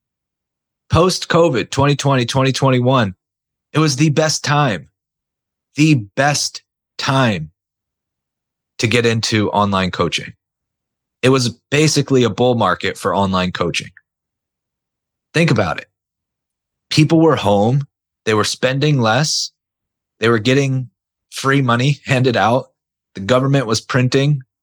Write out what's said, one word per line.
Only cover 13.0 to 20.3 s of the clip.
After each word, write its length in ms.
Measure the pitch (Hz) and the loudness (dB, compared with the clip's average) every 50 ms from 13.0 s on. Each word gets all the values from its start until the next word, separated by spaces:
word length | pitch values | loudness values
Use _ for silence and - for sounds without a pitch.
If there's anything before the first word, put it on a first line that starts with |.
| - 98 87 | -4 -4 0
online 380 | 98 98 95 95 92 90 90 | 0 0 0 0 -2 -2 -4
coaching. 400 | - - 90 82 71 - - - _ - _ _ _ _ _ _ _ _ _ _ _ _ _ _ _ _ _ _ _ _ _ _ _ _ _ _ - | -4 -4 -6 -4 -4 -6 -10 -10 _ -20 _ _ _ _ _ _ _ _ _ _ _ _ _ _ _ _ _ _ _ _ _ _ _ _ _ _ 0
Think 160 | 151 170 147 | 0 2 2
about 280 | 135 110 95 78 - - | 2 0 0 -2 -4 -8
it. 60 | - _ _ _ _ _ _ _ _ _ _ _ _ _ _ _ _ _ _ _ _ - | -10 _ _ _ _ _ _ _ _ _ _ _ _ _ _ _ _ _ _ _ _ -4
People 320 | - 151 156 139 165 160 | 0 2 2 4 4 4
were 140 | 160 156 135 | 4 4 2
home. 500 | 107 - 101 104 101 104 117 135 143 139 _ _ _ _ _ _ _ - | 2 0 0 2 2 2 2 0 -2 -4 _ _ _ _ _ _ _ -4
They 80 | 110 110 | -2 0
were 100 | 107 101 | 0 0
spending 560 | - - - 131 127 135 139 151 151 147 131 | -2 -4 -2 -2 -2 -2 0 0 0 2 2
less. 520 | 113 107 113 131 160 156 - - - - _ _ _ _ _ _ _ _ _ _ _ _ _ - | 2 2 2 0 0 -2 -4 -6 -6 -8 _ _ _ _ _ _ _ _ _ _ _ _ _ -2
They 100 | 107 | 0
were 100 | 117 | 0